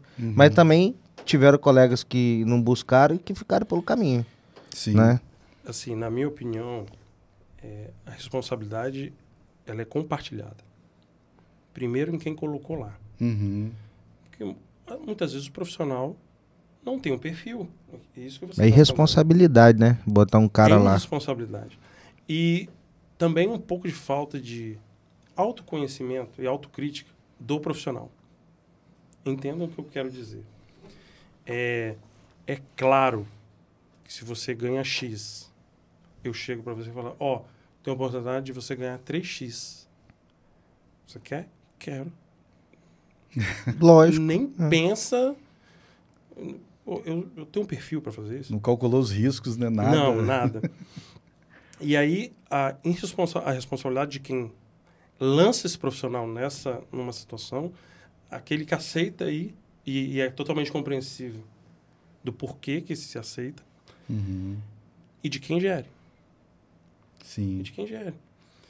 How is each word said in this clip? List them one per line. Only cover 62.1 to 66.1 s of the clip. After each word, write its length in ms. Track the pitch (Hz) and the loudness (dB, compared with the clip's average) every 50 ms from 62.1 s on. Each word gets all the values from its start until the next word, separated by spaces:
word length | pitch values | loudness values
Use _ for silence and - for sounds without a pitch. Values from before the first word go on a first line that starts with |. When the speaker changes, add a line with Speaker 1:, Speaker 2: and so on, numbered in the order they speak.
| _ _ - | _ _ -12
Speaker 3:
do 80 | 123 | -12
porquê 500 | - - - 127 - - - - 139 165 | -10 -10 -10 -12 -12 -12 -8 -6 -6 -6
que 140 | 170 - 160 | -6 -8 -10
se 220 | 135 - - - 120 | -12 -12 -14 -14 -14
aceita, 460 | 110 - - - 123 131 151 - - _ _ _ _ _ - _ _ - | -14 -14 -12 -12 -12 -12 -12 -16 -20 _ _ _ _ _ -20 _ _ -8
Speaker 1:
Uhum. 500 | 117 107 101 98 95 92 95 98 101 104 104 - - - _ _ _ _ _ _ _ _ - | -8 -6 -6 -6 -6 -8 -8 -8 -10 -12 -14 -16 -20 -20 _ _ _ _ _ _ _ _ -10
Speaker 3:
e 40 | 151 | -10
de 100 | 135 135 | -10 -10
quem 200 | - - 156 175 | -8 -6 -4 -2
gere. 280 | 185 196 185 151 - - _ _ _ _ | -2 -2 -4 -4 -6 -10 _ _ _ _